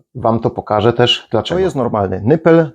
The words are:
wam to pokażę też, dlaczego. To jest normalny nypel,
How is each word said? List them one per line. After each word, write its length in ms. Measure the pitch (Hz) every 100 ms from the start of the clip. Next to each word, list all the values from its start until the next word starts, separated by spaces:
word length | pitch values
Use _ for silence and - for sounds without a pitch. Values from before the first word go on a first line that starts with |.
| _
wam 260 | 131 113 113
to 100 | 120
pokażę 420 | - - 107 107
też, 360 | 117 120 - -
dlaczego. 280 | 113 101 175
To 60 |
jest 120 | 190 143
normalny 440 | 117 110 95 95
nypel, 480 | 104 160 165 165 156